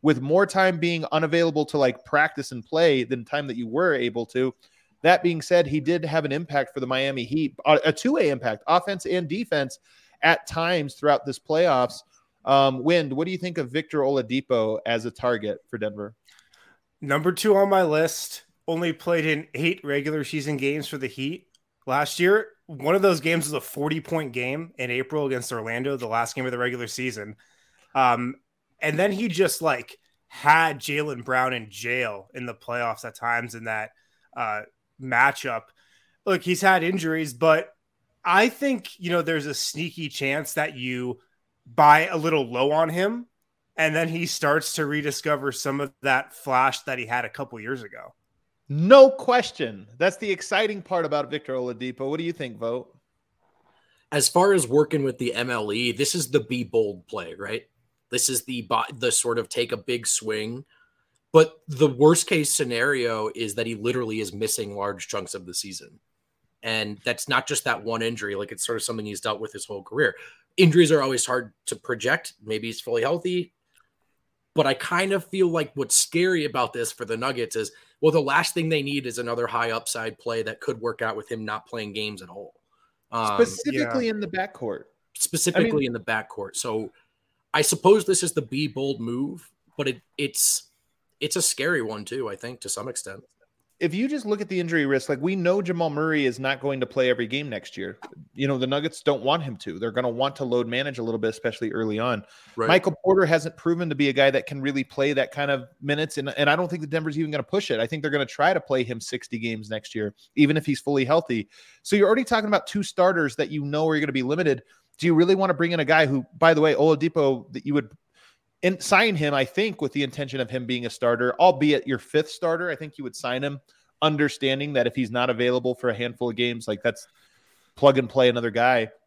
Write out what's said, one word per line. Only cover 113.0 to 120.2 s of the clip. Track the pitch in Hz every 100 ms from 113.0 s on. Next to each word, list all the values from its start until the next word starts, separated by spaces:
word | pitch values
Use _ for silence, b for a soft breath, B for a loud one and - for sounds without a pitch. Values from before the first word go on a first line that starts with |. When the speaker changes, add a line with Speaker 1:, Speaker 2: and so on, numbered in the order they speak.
| 180 175 147
Speaker 1:
that | 117 147
you | 151
know | 143 151 160
are | 156
gonna | 147
be | 135
limited. | 127 156 170 131 b b b _
Do | 165
you |
really | 160 175
wanna | 190 190
bring | 156 170
in | 170
a |
guy | 151 156 147
who, | 135 120 -
by | 165
the | 156
way, | 156
Oladipo, | 139 156 151 160 165 139 127 101
that | 127 143
you |
would | 147 110 - _ b b b _ _
in-, | 180 190
sign | - 190 226 180
him, | 147
I | 143
think, | 127 - 214 -
with | 139
the | 147
intention | 139 131